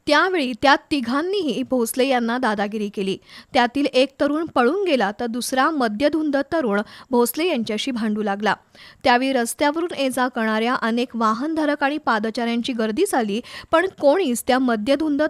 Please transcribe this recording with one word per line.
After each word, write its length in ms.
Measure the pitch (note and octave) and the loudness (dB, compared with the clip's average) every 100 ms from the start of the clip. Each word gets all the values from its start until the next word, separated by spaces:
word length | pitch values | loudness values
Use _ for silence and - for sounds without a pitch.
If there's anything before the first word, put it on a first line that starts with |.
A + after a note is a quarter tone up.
| - | 2
त्यावेळी 460 | D4 F4+ F4+ B3+ B3+ | 4 4 0 -2 0
त्या 140 | C#4 D4 - | 4 4 2
तिघांनीही 720 | D4 A3+ C#4 F4 G4+ D4+ G#3 | -4 0 -2 -2 -2 -2 -4
भोसले 420 | B3+ B3+ A3+ C4 C4+ | -2 -2 -2 0 2
यांना 320 | B3 A#3 B3 | 2 0 0
दादागिरी 520 | B3 G#3 G#3 G#3+ G#3 | -2 -2 -4 -4 -6
केली. 280 | G#3 F#3+ F3+ - - - | -4 -4 -4 -10 -20 -4
त्यातील 320 | B3+ A#3+ C#4 C#4+ | 0 2 0 0
एक 220 | B3+ C4+ - | 2 0 0
तरुण 240 | D4 D4 E4 | -2 0 -2
पळून 400 | C#4+ A#3+ F#4 F#4 | 2 2 2 0
गेला, 260 | C4+ G3 G#3+ | 0 0 -2
तर 60 | A#3+ | -6
दुसरा 440 | A#3+ - C4 D4 | -4 -2 0 2
मद्यधुंद 680 | D#4 A#3 G#3 D4 D#4+ D#4 C#4 | 2 -2 0 0 2 0 -2
तरुण 440 | C#4 E4 A#3+ G3+ G#3 - - | -2 -2 0 -2 -2 -10 -2
भोसले 360 | B3 A#3+ D4 F4+ | 0 0 0 -2
यांच्याशी 440 | C4+ A3 G#3+ - | -2 -2 -4 -4
भांडू 320 | B3 A3 G#3 | -4 -2 -2
लागला. 320 | A#3 G3+ G#3 - _ - - - | -2 -2 0 -2 _ -20 -20 -4
त्यावेळी 300 | C#4 B3 C4 | 2 2 2
रस्त्यावरून 680 | C4 A#3 - D4 D#4 E4+ D#4+ | 0 -2 0 0 0 -4 -2
ये-जा 280 | C4+ B3+ B3+ | -2 -2 -2
करणाऱ्या 480 | B3 A3 A3 A#3 B3+ | -2 -2 0 -2 -2
अनेक 400 | A3 A#3 B3+ A3+ | -2 -2 -2 -2
वाहनधारक 680 | A3 A3 D4 D#4+ D4 D4 | 0 0 -2 -2 0 0
आणि 140 | C4+ D4+ | -2 -2
पादचाऱ्यांची 760 | C#4 A3 A3 A3 A#3 A#3 A#3 | -2 0 -2 -2 -2 -2 -4
गर्दी 300 | A#3 A3 A3 G4 | -2 -2 0 0
झाली, 300 | C#4+ G#3+ G#3 - - - | 0 0 -4 -6 -16 0
पण 140 | D#4+ F#4+ - | 0 0 2
कोणीच 440 | C#4+ E4+ D#4+ A#3 - | 2 4 2 -2 0
त्या 120 | B3+ | 2
मद्यधुंद 640 | B3+ A3+ G#3+ C#4 D#4 C#4+ D4+ | 2 0 0 0 0 0 0